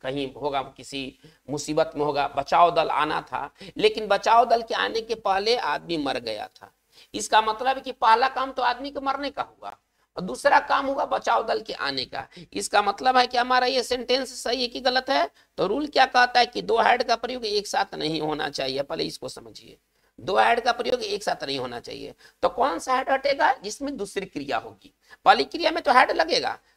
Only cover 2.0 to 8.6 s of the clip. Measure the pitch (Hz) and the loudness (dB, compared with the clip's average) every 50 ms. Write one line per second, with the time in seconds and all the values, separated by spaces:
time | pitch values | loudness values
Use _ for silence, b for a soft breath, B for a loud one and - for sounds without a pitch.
2 | 147 147 143 143 139 - - 139 139 - 175 170 175 170 156 165 156 - - 135 | -2 0 0 0 0 -2 -2 -2 0 2 6 6 6 6 6 4 2 2 2 0
3 | 151 156 160 165 151 - 127 123 135 147 _ B 196 185 B - 196 214 214 - | 0 0 -2 -4 -4 -6 -8 -8 -8 -8 _ B -18 -12 B 2 2 2 2 2
4 | 214 196 202 196 - 220 226 233 240 226 226 233 226 - 220 190 - - 214 226 | -2 0 0 2 4 4 6 6 6 6 4 0 0 -2 -2 -2 -2 -2 -2 -4
5 | 220 233 226 - - 202 190 196 202 220 247 247 - 151 151 151 156 165 170 156 | -6 -6 -6 -4 0 0 0 0 2 0 0 0 0 -2 -4 -4 -4 -6 -4 -4
6 | 143 135 127 123 120 113 110 104 107 - _ - - 117 _ _ _ _ b b | -2 -2 -4 -4 -4 -6 -8 -8 -10 -12 _ -18 -20 -20 _ _ _ _ b b
7 | b b b 208 208 - - 214 220 220 220 220 240 262 269 269 - 262 247 - | b b b -8 -2 2 2 2 2 2 0 -2 0 -2 -2 -2 -4 -10 -6 0
8 | 262 226 226 233 262 262 262 254 262 269 262 262 | 4 4 6 6 4 2 0 -2 -6 -4 -4 -2